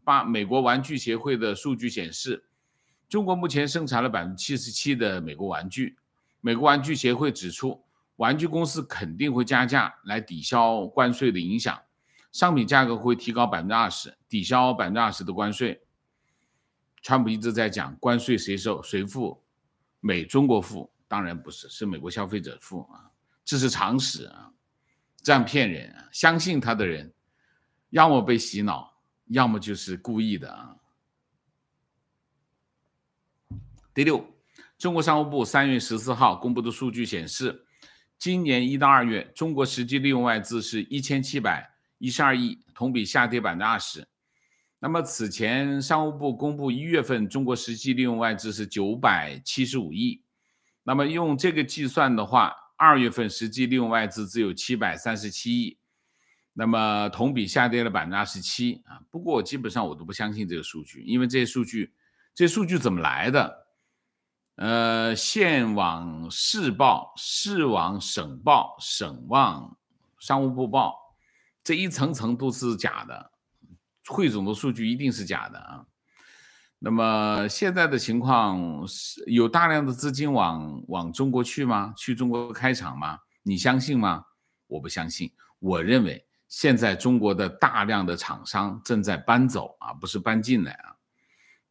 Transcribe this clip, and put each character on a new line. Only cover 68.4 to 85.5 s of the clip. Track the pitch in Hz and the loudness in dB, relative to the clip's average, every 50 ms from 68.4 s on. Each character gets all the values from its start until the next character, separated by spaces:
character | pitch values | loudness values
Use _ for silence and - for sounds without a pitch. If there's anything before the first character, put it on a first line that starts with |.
报、 | 98 143 147 - - - - - | 4 4 4 4 4 0 -6 -10
省 | - - - - 104 76 67 60 62 - | -8 -6 -6 -4 -6 -8 -8 -12 -4 2
网、 | 120 135 131 104 80 69 60 - - _ _ _ _ _ _ _ _ _ | 4 4 4 4 2 -4 -10 -18 -20 _ _ _ _ _ _ _ _ _
商 | - - 139 139 139 | -4 -2 0 0 0
务 | 131 | 0
部 | 123 127 131 110 | 0 -2 -2 0
报， | 107 135 117 - - - - _ _ _ _ _ _ _ _ _ _ _ | 2 2 2 2 -2 -8 -16 _ _ _ _ _ _ _ _ _ _ _
这 | - - 165 | -2 -2 0
一 | 170 190 180 | 0 0 -2
层 | - 127 135 165 | -2 0 -2 -2
层 | 156 117 110 117 120 | -2 -2 -2 -4 -2
都 | 120 131 131 | -2 -2 -4
是 | 113 - 131 120 113 | -4 -2 -2 -2 -2
假 | 95 - - 50 50 - | -2 -2 -4 -4 -6 -10
的， | - 62 50 50 - _ _ _ _ _ _ - - - _ _ _ _ _ - | -12 -14 -16 -16 -20 _ _ _ _ _ _ -20 -20 -20 _ _ _ _ _ -16
汇 | - - 214 185 143 | -6 -2 0 2 2
总 | 107 104 95 | 2 0 -2
的 | 101 | -2
数 | 107 - - 135 | -4 -2 -2 -4
据 | 113 113 113 | -2 -2 -2
一 | 113 120 | -2 -2
定 | 131 143 131 | 0 0 -2
是 | 113 113 98 | -2 -2 -4
假 | 87 92 65 55 - | -6 -6 -6 -6 -10
的 | 53 - | -14 -18
啊。 | - - 71 - - _ _ _ _ _ _ _ - - - - - - _ _ _ _ _ _ | -18 -18 -18 -20 -20 _ _ _ _ _ _ _ -20 -20 -20 -20 -20 -20 _ _ _ _ _ _
那 | - 107 | -2 0
么 | 113 113 113 113 110 110 107 107 107 101 101 104 | 2 2 4 4 4 4 2 2 2 0 0 -2
现 | - - 208 190 180 | -2 0 0 0 4
在 | 180 170 | 2 2
的 | 156 139 123 | 2 2 0
情 | - - 113 120 | 0 0 -2 0
况 | 120 131 127 117 110 101 92 90 87 85 78 73 80 | 4 4 6 6 6 4 2 0 -2 -4 -6 -8 -10
是， | 92 - - - - - - - | -10 -10 -10 -10 -10 -12 -10 -2
有 | - 117 120 117 113 | 2 4 4 4 6
大 | - 170 170 165 | 6 4 4 4
量 | 156 151 143 | 4 2 0
的 | 131 | 0
资 | 123 123 139 147 | -2 -2 -4 -4
金 | 131 139 151 147 | -2 -2 -2 0
往， | 139 117 92 85 82 80 78 76 73 67 - - | 2 2 2 2 0 -4 -8 -10 -10 -12 -10 -8
往 | 90 90 85 82 | -6 -6 -6 -6
中 | 82 - 135 135 | -2 -2 0 0
国 | 123 127 | 2 0
去 | 120 - - - 139 | -2 -2 -4 -4 -2
吗？ | 123 113 101 98 107 110 | 0 0 0 -2 -4 -8
去 | - - - 123 | -8 -6 -6 -4
中 | 113 127 123 | -2 -2 0
国 | 117 120 120 120 | 0 -2 -4 -6
开 | 110 107 127 131 127 | -6 -2 0 0 0
厂 | - 95 78 64 69 | -2 -4 -8 -8 -8
吗？ | 76 76 76 - _ _ _ _ | -8 -8 -8 -10 _ _ _ _
你 | - 101 98 | -4 -2 -2
相 | 90 - 127 127 131 | 2 4 4 4 4
信 | 131 143 139 123 | 2 0 0 2
吗？ | 107 95 82 78 - _ _ _ _ _ _ _ _ | 2 2 0 -2 -6 _ _ _ _ _ _ _ _
我 | _ 65 76 | _ -10 -10
不 | 67 | -8
相 | - - 92 82 80 | -8 -8 -8 -6 -6
信。 | - - 85 - - _ _ _ | -8 -8 -10 -10 -12 _ _ _